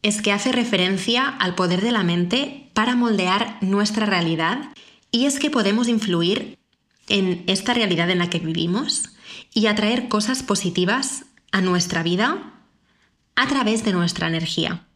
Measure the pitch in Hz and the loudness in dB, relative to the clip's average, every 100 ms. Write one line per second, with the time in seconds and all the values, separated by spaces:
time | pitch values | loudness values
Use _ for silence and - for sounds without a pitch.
0 | 214 208 - 202 262 254 233 190 180 196 | 0 0 0 0 2 0 0 2 2 0
1 | 208 240 269 - 185 180 185 180 220 233 | 0 0 0 0 -4 0 0 2 2 2
2 | 175 175 175 240 285 - - - 226 247 | 2 2 2 0 -2 -8 -6 -2 0 2
3 | 240 208 180 196 220 - 190 202 208 214 | 2 2 2 2 0 -2 0 2 2 0
4 | 214 185 165 160 165 247 302 - - - | 0 2 2 0 0 -2 -6 -16 -20 -20
5 | _ 233 277 277 302 285 196 214 233 226 | _ 0 0 2 0 2 2 2 2 0
6 | 214 175 170 220 - - _ _ _ _ | 2 0 2 0 -4 -14 _ _ _ _
7 | - 202 190 175 - 196 - 240 208 170 | -2 0 2 -2 -2 -2 0 0 2 2
8 | 170 180 175 170 160 160 165 196 311 - | 2 0 0 -2 -4 -2 -2 -2 -2 -4
9 | - - - - - 233 214 208 208 220 | -6 -12 -20 -20 -6 0 2 2 0 0
10 | 220 208 214 262 - 196 180 180 180 247 | 0 -2 0 -4 -2 -2 0 0 0 0
11 | 269 - - _ _ 196 185 180 175 160 | -2 -8 -14 _ _ -2 2 0 0 -2
12 | 165 180 233 349 - - _ _ _ _ | 0 0 0 -2 -8 -20 _ _ _ _
13 | _ _ _ - 254 277 220 220 214 185 | _ _ _ -2 0 0 0 0 0 0
14 | 170 - 165 165 165 - 165 170 - | 0 -2 -2 -2 -4 -2 -2 -4 -12